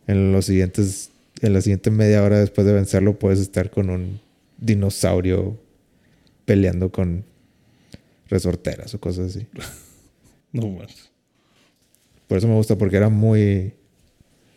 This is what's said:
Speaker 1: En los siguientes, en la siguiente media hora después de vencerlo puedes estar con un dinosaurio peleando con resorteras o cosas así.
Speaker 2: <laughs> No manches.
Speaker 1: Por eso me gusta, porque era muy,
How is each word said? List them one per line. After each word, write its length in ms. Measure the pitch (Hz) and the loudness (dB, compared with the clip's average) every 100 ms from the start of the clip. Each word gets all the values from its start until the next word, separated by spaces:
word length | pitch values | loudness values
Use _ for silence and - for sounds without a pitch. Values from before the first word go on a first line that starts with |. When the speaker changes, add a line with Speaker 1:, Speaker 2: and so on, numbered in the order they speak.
| - | -2
Speaker 1:
En 240 | 98 98 | 0 2
los 120 | 95 98 | 2 2
siguientes, 680 | 95 92 - 98 92 - _ _ - | 0 0 0 -2 -2 -14 _ _ -4
en 120 | 110 | 0
la 80 | 95 | 2
siguiente 300 | 98 98 - | 2 0 0
media 320 | 107 107 104 | 2 4 4
hora 160 | 101 104 | 4 4
después 280 | 101 - 101 | 2 2 2
de 60 | |
vencerlo 440 | 104 98 95 98 101 | 2 2 2 2 0
puedes 220 | 98 95 | 0 0
estar 300 | 95 - 92 | 0 -4 -4
con 200 | - 95 | -2 -4
un 300 | 90 90 101 - _ _ - | -4 -8 -12 -16 _ _ -8
dinosaurio 1000 | 113 101 98 - 90 90 92 92 95 110 _ _ _ _ _ _ _ _ - | -2 0 0 0 0 0 0 -2 -2 -8 _ _ _ _ _ _ _ _ -2
peleando 460 | 101 95 87 92 | 2 2 0 -4
con 320 | - 90 87 107 _ _ _ _ _ _ - _ _ _ | -2 -2 -4 -8 _ _ _ _ _ _ -20 _ _ _
resorteras 680 | 95 90 85 - - - 104 | -4 -2 -4 -6 -10 -12 -10
o 40 | |
cosas 360 | 85 90 92 98 | -8 -6 -8 -10
así. 120 | 107 | -14
Speaker 2:
<laughs> 1000 | - - - - _ _ _ _ _ _ | -16 -18 -18 -20 _ _ _ _ _ _
No 160 | 120 107 | -8 -8
manches. 420 | 92 - - _ _ _ _ _ _ _ _ _ _ _ _ _ | -10 -16 -20 _ _ _ _ _ _ _ _ _ _ _ _ _
Speaker 1:
Por 100 | 98 | -2
eso 100 | 113 | 2
me 60 | |
gusta, 240 | 110 110 101 | 2 2 0
porque 180 | 101 95 | 2 2
era 120 | 107 | 2
muy, 640 | 107 110 107 101 98 95 - _ _ _ _ _ _ _ | 2 2 2 2 0 -4 -12 _ _ _ _ _ _ _